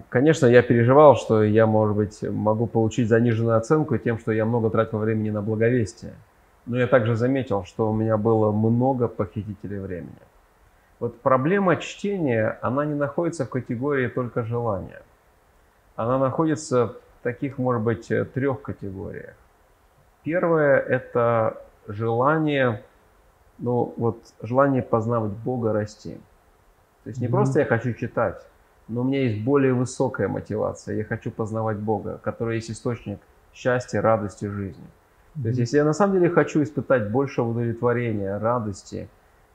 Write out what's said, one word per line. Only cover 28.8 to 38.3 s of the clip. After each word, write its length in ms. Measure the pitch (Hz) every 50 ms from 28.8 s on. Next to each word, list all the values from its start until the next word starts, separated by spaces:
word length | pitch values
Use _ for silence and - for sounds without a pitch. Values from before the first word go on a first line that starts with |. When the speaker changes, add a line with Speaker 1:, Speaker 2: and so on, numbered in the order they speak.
| _ -
Speaker 1:
но 140 | 113 120
у 20 | 123
меня 180 | 131 139 139 135
есть 200 | 123 104 104 107
более 280 | 131 143 143 135 135 127
высокая 540 | 123 127 123 - - 135 120 - - 101 95
мотивация. 680 | 104 101 92 - 101 107 98 95 98 - - 101 101 104
Я 60 | 104
хочу 280 | - 120 110 - 123
познавать 460 | - - 113 101 110 110 110 110 107 101
Бога, 420 | 104 107 110 104 107 98 - - -
который 320 | 113 107 - 117 113 113
есть 160 | 113 110 -
источник 480 | 110 - - 127 117 - - 104 104 92 _ _ _ _ _ _ _
счастья, 480 | - - 127 123 127 123 - - 104
радости, 440 | 101 110 113 104 104 98 - - 107 101
жизни. 380 | 101 104 101 92 - - - - - _ _ _ _ _ _ _ - 151 117
То 60 | 113
есть 80 | 123 117
Speaker 2:
Мгм. 40 |
Speaker 1:
если 160 | 120 117 139 147
я 80 | 147
на 80 | 151 151
самом 200 | - 208 202 190
деле 160 | 185 175 175
хочу 340 | 175 156 151 - - 160 143
испытать 480 | - - 139 113 - 135 123 107 101
больше 300 | 107 135 139 131 - -
удовлетворения, 960 | 123 117 117 117 120 117 113 117 120 120 120 117 120 117 107 104 98 95